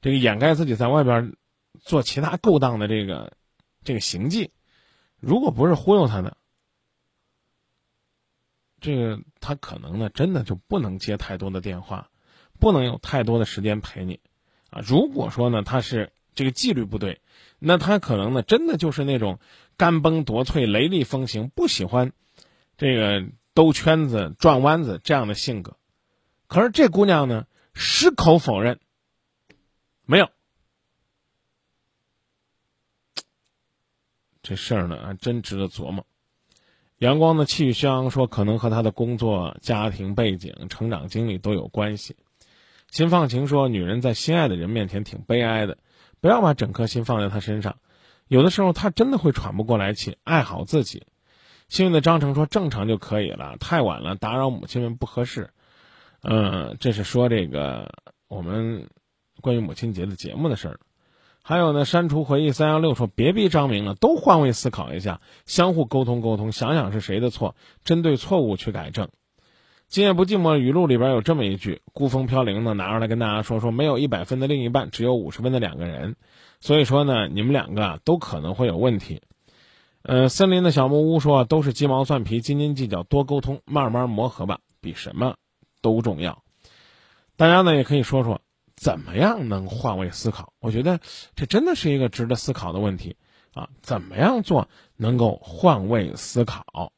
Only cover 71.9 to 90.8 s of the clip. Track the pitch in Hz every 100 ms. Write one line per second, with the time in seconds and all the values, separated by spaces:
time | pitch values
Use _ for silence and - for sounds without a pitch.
71.9 | - 139 131 131 131 120 98 113 104 92
72.9 | 110 113 117 113 107 107 113 117 117 151
73.9 | 127 143 98 87 127 135 143 120 131 -
74.9 | - 120 127 82 - 120 131 104 71 85
75.9 | 73 82 117 _ _ - _ - 147 127
76.9 | 135 147 123 95 85 113 139 - 98 104
77.9 | 78 - 170 - 82 78 95 123 85 123
78.9 | 110 - 78 _ _ _ _ _ _ _
79.9 | _ - 127 131 - 190 185 180 147 131
80.9 | 147 156 165 147 139 117 156 143 117 143
81.9 | 131 135 143 98 113 113 143 147 139 123
82.9 | 95 87 139 135 143 131 139 _ 147 131
83.9 | 117 127 104 120 - 92 95 _ _ -
84.9 | 78 - - 123 - _ _ _ _ 117
85.9 | 113 117 85 85 - _ _ _ _ _
86.9 | _ _ _ _ _ 160 180 185 151 131
87.9 | 147 120 135 117 110 _ _ _ - -
88.9 | 90 82 90 185 233 123 101 95 107 127
89.9 | 95 92 - 113 104 - _ 117 110